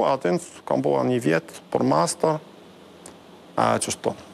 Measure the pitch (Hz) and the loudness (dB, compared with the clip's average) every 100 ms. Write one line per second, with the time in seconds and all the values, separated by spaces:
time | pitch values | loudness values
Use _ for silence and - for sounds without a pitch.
0 | 117 139 175 175 - - - 135 139 139 | 2 2 0 -2 -4 -12 -2 0 2 2
1 | 127 123 120 82 - - - 127 123 147 | 2 0 2 0 -2 -20 -6 -2 2 2
2 | 170 - 160 156 - - - - - - | 2 0 0 -2 -6 -20 -20 -20 -20 -20
3 | - - - - - - 117 110 - - | -20 -20 -20 -20 -8 0 0 0 -2 -4
4 | - - - | -6 -6 -14